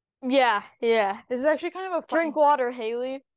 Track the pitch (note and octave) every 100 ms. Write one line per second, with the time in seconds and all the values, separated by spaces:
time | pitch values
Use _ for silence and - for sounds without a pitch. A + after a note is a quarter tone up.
0 | _ _ B3+ C4+ A#3+ G#3 - _ A#3 A3+
1 | G3 G#3+ - B3 C#4+ D4+ E4+ F4+ F#4+ E4
2 | C#4 D#4+ E4 D4+ D4 D4 A#3+ B3 A3 A#3
3 | B3+ C4+ -